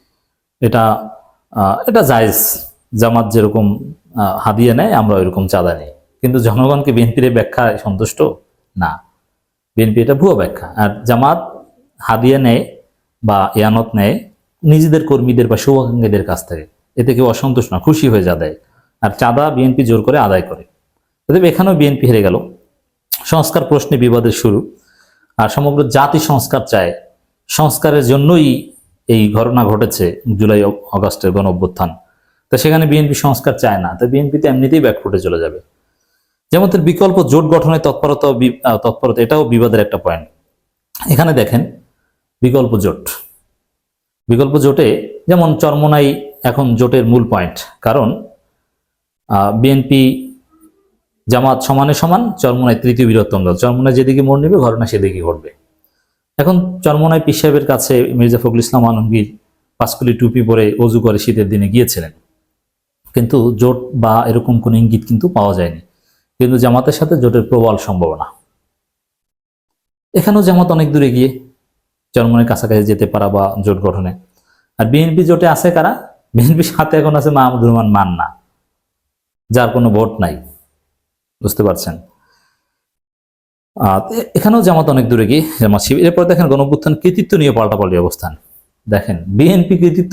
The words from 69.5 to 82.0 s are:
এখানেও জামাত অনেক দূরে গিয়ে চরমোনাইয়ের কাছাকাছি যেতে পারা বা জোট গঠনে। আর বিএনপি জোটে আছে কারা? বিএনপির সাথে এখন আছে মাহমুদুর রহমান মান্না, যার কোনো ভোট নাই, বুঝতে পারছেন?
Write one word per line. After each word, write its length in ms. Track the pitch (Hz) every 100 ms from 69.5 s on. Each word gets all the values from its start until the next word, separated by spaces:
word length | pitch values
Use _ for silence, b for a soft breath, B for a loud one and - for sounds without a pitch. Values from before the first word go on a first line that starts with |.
| _ _ _ _ _ _
এখানেও 280 | 190 208 208
জামাত 260 | 190 180 170 160
অনেক 120 | 147
দূরে 140 | 147 135
গিয়ে 180 | 123 131 - - _ _ _ _ _ _
চরমোনাইয়ের 340 | - 117 117 120
কাছাকাছি 320 | 107 113 107 104
যেতে 160 | 104 101
পারা 200 | 104 98
বা 160 | 98 98 98
জোট 140 | 101 92 98
গঠনে। 260 | 95 90 - _ _ _ _ _ -
আর 80 | 110
বিএনপি 360 | 143 165 160
জোটে 220 | 170 170 175
আছে 140 | 147 175
কারা? 220 | 170 175 247 - _ _
বিএনপির 340 | 117 123 160 -
সাথে 220 | - 156 160
এখন 140 | 156 147
আছে 140 | 151
মাহমুদুর 380 | 139 127 123 117
রহমান 180 | 117 107 101
মান্না, 300 | 95 85 80 - _ _ _ _ _ _ _ _ _ _ -
যার 180 | 120 117
কোনো 140 | 127 117
ভোট 220 | 104 110 110
নাই, 140 | 87 73 - - _ _ _ _ _ _ _ _
বুঝতে 200 | 104 -
পারছেন? 320 | 101 90 - -